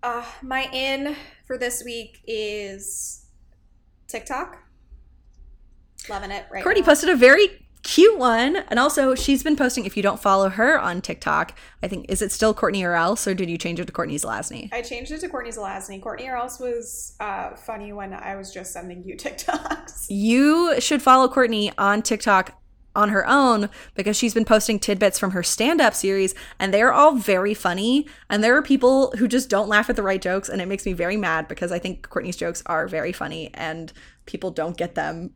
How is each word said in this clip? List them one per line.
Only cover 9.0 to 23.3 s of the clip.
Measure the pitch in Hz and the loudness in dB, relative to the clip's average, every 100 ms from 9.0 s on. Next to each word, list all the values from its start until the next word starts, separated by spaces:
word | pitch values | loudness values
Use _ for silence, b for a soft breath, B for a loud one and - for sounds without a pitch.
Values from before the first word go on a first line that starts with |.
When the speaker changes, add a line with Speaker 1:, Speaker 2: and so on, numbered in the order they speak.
| 262 262 | 2 2
Speaker 2:
she's | - 269 | 2 0
been | 311 302 | 2 0
posting, | 233 - 196 | 0 -2 -6
if | 208 | 0
you | |
don't | 202 - | 0 0
follow | 202 196 196 | 2 4 2
her | 190 240 311 | 2 2 2
on | - 175 | 0 -6
TikTok, | - 170 - 156 165 - B B | -8 -8 -2 -2 -2 -8 B B
I | - | -8
think, | 190 - | -8 -6
is | 190 | -4
it | 202 | -4
still | - 220 | 0 0
Courtney | 226 196 196 | 2 0 0
or | 180 | -2
else, | 170 170 220 - | 0 0 0 -2
or | |
did | 185 175 | -4 -4
you | 165 | -4
change | 170 170 | -6 -6
it | 180 | -8
to | |
Courtney | - 165 147 | -6 -6 -6
Zelazny? | - 107 - - 196 | -6 -6 -8 -12 -12
Speaker 1:
I | 233 | -10
changed | 240 240 247 | -10 -12 -12
it | 311 | -10
to | 349 | -8
Courtney | 285 233 | -10 -10
Zelazny. | 226 196 196 190 196 | -10 -10 -10 -12 -14
Courtney | 220 - 262 | -12 -12 -8
or | 247 | -8
else | 247 - | -8 -8
was, | 254 240 233 - - - | -8 -6 -8 -14 -16 -10
uh, | 208 196 - - | -8 -8 -8 -12
funny | - 220 208 | -14 -12 -12
when | 208 196 | -12 -12
I | 196 - 196 | -12 -10 -12
was | 190 | -12
just | 185 185 | -14 -14
sending | - 180 175 | -14 -14 -16
you | 185 180 | -14 -12
<laughs> | |
TikToks. | - - - 311 - 311 - - - | -12 -10 -6 -6 -6 -10 -10 -14 -8
Speaker 2:
You | 202 214 240 285 320 339 277 | -2 2 4 6 4 2 0
should | - 294 | 0 0
follow | 254 262 254 | 6 6 6
Courtney | 269 247 220 208 - | 4 2 2 -2 0
on | 196 208 | 2 2
TikTok | 226 214 - 190 185 - _ _ _ - | 0 -2 4 2 2 -10 _ _ _ 0
on | 208 | 2
her | 202 | 2
own, | - | 4